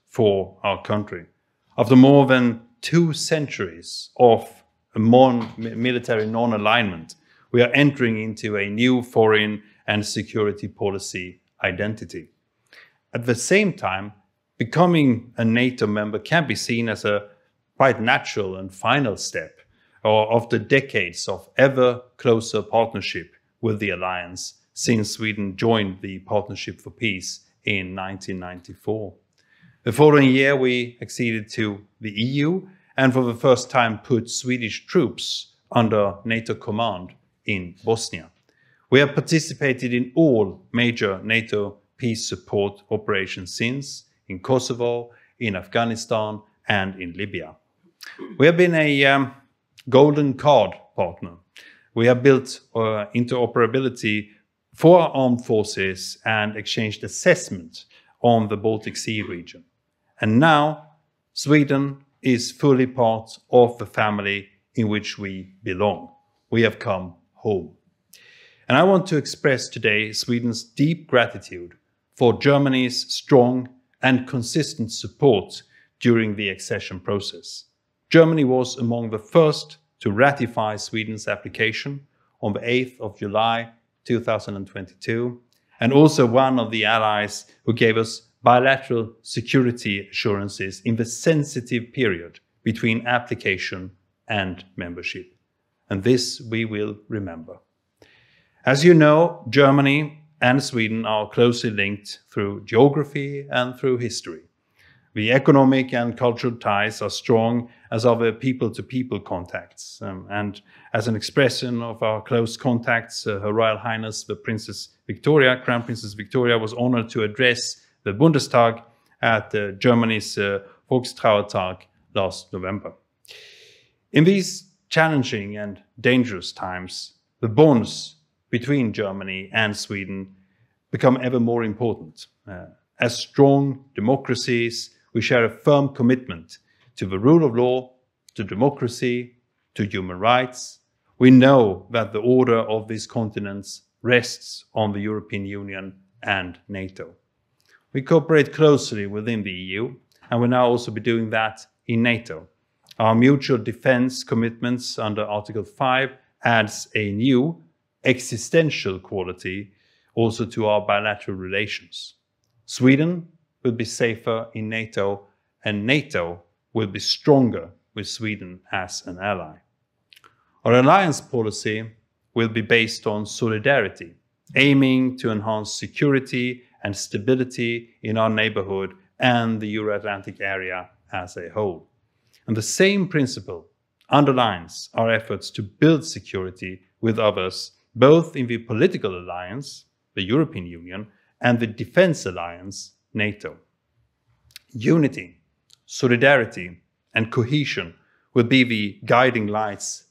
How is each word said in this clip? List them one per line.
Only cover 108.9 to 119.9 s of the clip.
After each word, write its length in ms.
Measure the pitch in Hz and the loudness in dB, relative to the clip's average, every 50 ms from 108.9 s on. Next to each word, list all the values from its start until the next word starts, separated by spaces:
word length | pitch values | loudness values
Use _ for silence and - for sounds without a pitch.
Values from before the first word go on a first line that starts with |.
| - 127 127 127 - 98 | -8 -8 -6 -6 -6 -8
contacts. 800 | 95 - 104 90 87 - - 92 87 - _ - - - - - | -8 -8 -8 -8 -8 -10 -12 -14 -14 -14 _ -20 -20 -20 -18 -16
Um, 260 | 107 101 95 92 90 92 | -14 -14 -14 -14 -12 -10
and 320 | 101 104 104 104 95 - - _ _ _ - _ - | -8 -6 -6 -8 -10 -12 -18 _ _ _ -12 _ -6
as 140 | 117 107 120 | -4 -2 -2
an 80 | 110 | -4
expression 640 | 107 - - - 147 139 120 120 - 131 123 120 117 | -4 -6 -4 0 2 2 2 0 -2 -6 -6 -6 -6
of 220 | 117 117 110 - 120 | -8 -8 -8 -4 -4
our 180 | 110 110 107 | -2 -2 -4
close 340 | 107 - 135 117 117 110 - | -4 -2 -2 -2 -2 -2 -4
contacts, 680 | - - 139 120 117 120 - 120 117 110 - - - - | -4 -2 -2 -2 0 0 0 -2 -2 -2 -6 -12 -10 -6
uh, 140 | 113 104 98 | -6 -6 -4
Her 120 | 104 104 | -4 -2
Royal 260 | 104 113 113 113 110 101 | 0 0 2 0 0 -2
Highness 480 | 107 120 110 110 110 110 107 - - | -4 -6 -6 -6 -8 -10 -10 -10 -10
the 100 | - 107 | -10 -10
Princess 540 | - - - 113 107 - - 104 - - - _ _ _ - | -10 -8 -6 -6 -6 -8 -12 -14 -16 -16 -18 _ _ _ -14
Victoria, 520 | 107 - - 143 151 151 135 127 127 127 127 | -12 -4 0 2 4 6 6 4 2 2 0
Crown 200 | - 123 120 117 | -2 -2 -2 -4
Princess 300 | - 120 113 110 104 101 | -6 -8 -10 -10 -14 -14
Victoria, 440 | 107 104 98 - 131 123 120 120 113 | -14 -10 -6 -2 0 2 2 2 0
was 160 | 110 107 110 | 0 -4 -6
honored 340 | - 120 127 127 120 113 - | -2 -2 0 0 0 -2 -4
to 140 | - 120 107 | -4 -4 -4
address 580 | 104 104 - 131 123 120 117 - - - - _ _ _ _ - | -4 -2 0 2 2 2 0 -4 -10 -12 -14 _ _ _ _ -8
the 100 | 104 98 | -6 0
Bundestag 720 | 104 143 165 156 139 127 - - 123 117 117 113 - - _ _ _ _ _ _ _ | 2 4 4 4 2 0 2 2 4 4 4 2 -2 -10 _ _ _ _ _ _ _
at, 340 | - 117 113 107 101 - - | 0 2 2 0 0 -2 -4
uh, 160 | 107 104 101 | -4 -4 -6
Germany's, 640 | 98 98 - - | -4 0 2 4